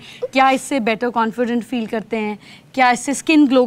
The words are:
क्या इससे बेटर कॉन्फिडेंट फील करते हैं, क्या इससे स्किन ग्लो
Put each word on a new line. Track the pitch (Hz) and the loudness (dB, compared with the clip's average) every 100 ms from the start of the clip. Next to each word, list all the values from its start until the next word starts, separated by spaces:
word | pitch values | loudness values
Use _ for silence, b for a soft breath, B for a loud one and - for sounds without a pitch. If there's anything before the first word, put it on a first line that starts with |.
| B B - | B B -4
क्या | 262 262 262 | 2 2 0
इससे | - 277 214 | -2 -4 -2
बेटर | 214 240 233 | -2 -2 -2
कॉन्फिडेंट | 220 233 233 240 | -2 -2 -2 -2
फील | - 247 220 | -4 -8 -4
करते | 226 - 220 | -8 -6 -6
हैं, | 214 208 B B _ | -6 -8 B B _
क्या | 262 247 | 2 2
इससे | 240 285 | 2 -2
स्किन | 262 - 311 269 | -4 2 4 6
ग्लो | 254 | 4